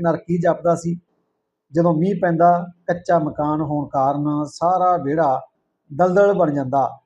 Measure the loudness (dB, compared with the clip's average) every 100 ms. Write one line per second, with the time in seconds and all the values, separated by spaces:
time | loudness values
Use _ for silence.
0 | -2 -2 -2 -2 0 0 0 -2 -2 -8
1 | -10 _ _ _ _ _ _ 0 2 2
2 | 0 0 0 4 4 4 -2 -10 -6 -6
3 | 0 0 0 -4 -2 -2 -4 -4 -4 -2
4 | -2 0 -2 -4 -6 -4 0 2 2 0
5 | -2 0 0 -2 -6 _ _ _ _ -2
6 | 2 4 4 4 0 0 -2 0 -2 -4